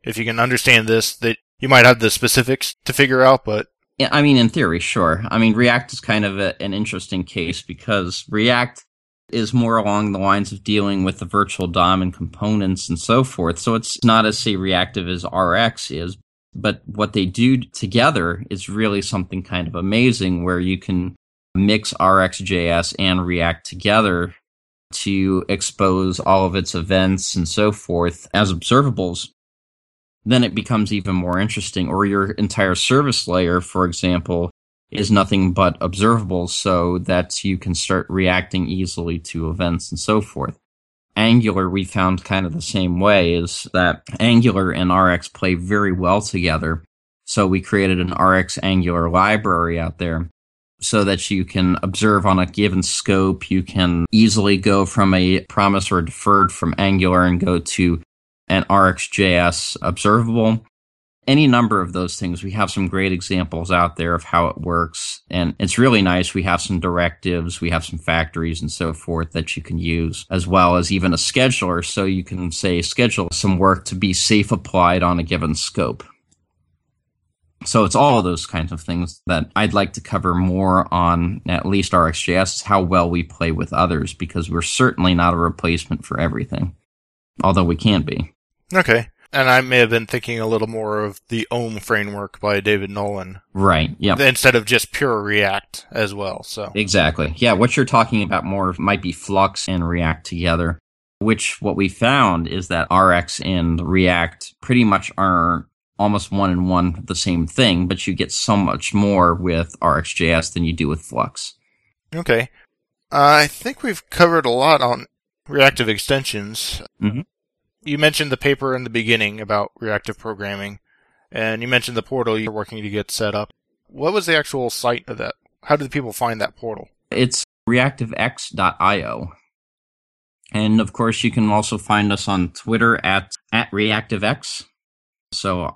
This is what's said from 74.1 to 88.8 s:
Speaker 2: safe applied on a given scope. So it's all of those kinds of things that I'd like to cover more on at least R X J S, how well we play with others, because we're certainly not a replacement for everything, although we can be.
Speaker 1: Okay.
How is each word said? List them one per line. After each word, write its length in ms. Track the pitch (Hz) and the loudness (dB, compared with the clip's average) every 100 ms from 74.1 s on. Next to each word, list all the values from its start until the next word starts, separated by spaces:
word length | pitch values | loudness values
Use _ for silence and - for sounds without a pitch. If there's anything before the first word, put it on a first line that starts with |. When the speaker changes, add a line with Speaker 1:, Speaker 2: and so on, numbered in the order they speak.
Speaker 2:
safe 380 | 92 - 107 98 | 0 2 2 2
applied 500 | 104 - 92 87 90 | -2 0 2 4 4
on 160 | 87 87 | 2 0
a 40 | |
given 320 | 82 90 82 | -2 -2 -2
scope. 480 | 80 - - 65 - - _ _ _ _ _ _ _ _ _ _ _ _ _ _ - - | -4 -6 -4 -4 -6 -14 _ _ _ _ _ _ _ _ _ _ _ _ _ _ -16 -2
So 180 | 117 | 2
it's 120 | 95 110 | 2 4
all 200 | 143 120 | 4 4
of 80 | |
those 220 | 90 82 - | 2 -4 -6
kinds 260 | 85 82 | -6 -6
of 80 | 80 | -8
things 400 | - 87 85 - - | -6 -4 -6 -6 -4
that 240 | 82 76 | -2 -2
I'd 200 | 98 107 | 0 0
like 180 | 104 92 | 0 -2
to 60 | - | -4
cover 340 | - 95 92 | -6 -4 0
more 540 | 87 92 92 95 92 - | 0 0 2 2 2 2
on 480 | 87 85 85 87 107 - | 2 2 2 0 -4 -4
at 200 | 90 95 | -2 0
least 260 | 98 90 | 0 2
R 160 | 90 82 | 2 2
X 140 | 82 | 0
J 140 | - 90 | -2 0
S, 260 | 95 - | 0 -4
how 180 | - 98 | 0 0
well 300 | 87 92 87 | 2 2 2
we 120 | 87 | 0
play 300 | 78 - 85 | -4 -4 -2
with 220 | 80 - | -2 -2
others, 400 | - 90 80 - | 0 0 0 -4
because 360 | - 82 90 82 | -8 -8 -6 -4
we're 120 | 85 | -4
certainly 520 | - - 127 - 90 | -2 2 2 2 2
not 200 | 87 87 | 4 4
a 20 | 87 | 2
replacement 720 | 85 - 87 82 - 78 - | 0 0 -2 -2 -4 -8 -6
for 120 | - | -4
everything, 560 | 85 - - - 90 - _ _ _ _ _ - | -2 -4 -6 -6 -6 -8 _ _ _ _ _ -2
although 200 | 95 92 | 2 2
we 120 | 87 80 | 2 2
can 240 | 110 92 | 2 2
be. 320 | 73 - - _ _ _ - | 0 -6 -8 _ _ _ -4
Speaker 1:
Okay. 380 | 185 | 0